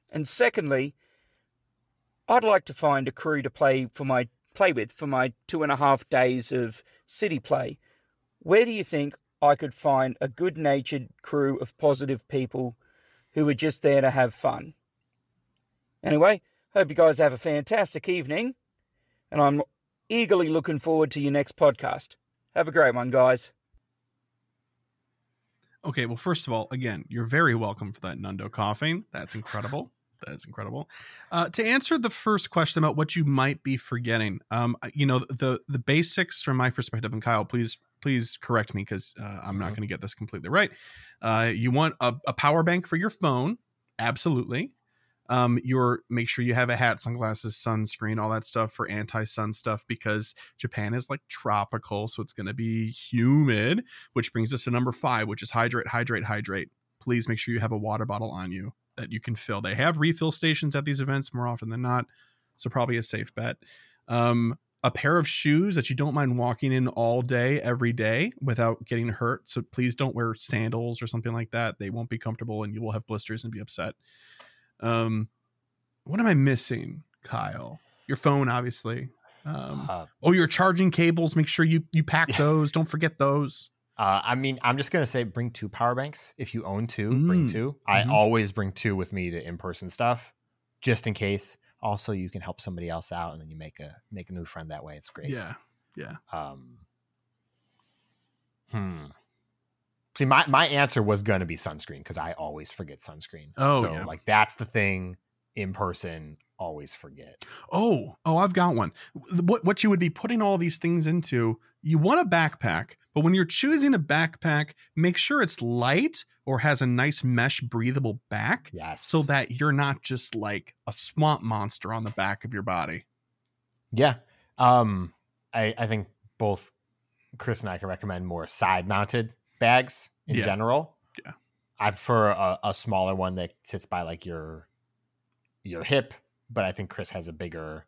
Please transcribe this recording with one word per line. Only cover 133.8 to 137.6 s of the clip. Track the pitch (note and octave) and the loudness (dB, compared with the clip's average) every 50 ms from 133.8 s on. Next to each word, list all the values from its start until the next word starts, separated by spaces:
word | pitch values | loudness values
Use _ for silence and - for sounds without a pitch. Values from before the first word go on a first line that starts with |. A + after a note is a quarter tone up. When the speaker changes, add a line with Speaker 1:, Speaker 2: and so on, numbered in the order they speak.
| - | -8
Speaker 3:
by, | - - F2+ E2+ | -8 -6 -6 -6
like, | E2 E2 E2 - | -6 -8 -10 -10
your, | F#2 E2+ D#2+ D#2 D#2+ D#2+ D#2+ D#2+ _ _ _ _ _ _ _ _ _ _ _ _ _ _ _ _ _ _ _ - | -10 -10 -10 -10 -12 -14 -16 -18 _ _ _ _ _ _ _ _ _ _ _ _ _ _ _ _ _ _ _ -14
your | G2 E2+ E2 - | -12 -10 -8 -4
hip, | A2+ C#3+ C#3 A#2+ - - - _ _ _ _ _ - | 0 0 0 0 -2 -8 -20 _ _ _ _ _ -8
but | A2+ A2+ G2 | -4 -2 -2
I | F#2 | -2
think | F#2 - G2 F2+ | -4 -6 -10 -10
Chris | - - F#2 - | -10 -10 -10 -10
has | - F#2+ E2 | -10 -10 -10
a | E2+ D#2+ | -10 -10
bigger | D#2 F#2 E2+ D#2+ E2 | -10 -10 -10 -10 -10